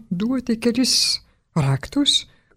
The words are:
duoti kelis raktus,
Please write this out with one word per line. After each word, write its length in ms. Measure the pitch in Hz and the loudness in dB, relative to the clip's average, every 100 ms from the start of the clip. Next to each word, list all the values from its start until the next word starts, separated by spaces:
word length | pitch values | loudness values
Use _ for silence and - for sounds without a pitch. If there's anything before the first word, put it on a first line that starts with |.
| - | -4
duoti 500 | 175 220 262 240 226 | -4 -2 -2 -2 -2
kelis 320 | 233 226 254 - - - - _ _ - | 0 0 0 2 0 -2 -8 _ _ -2
raktus, 720 | 139 135 - - 277 - - _ _ | 0 0 -2 0 2 2 0 _ _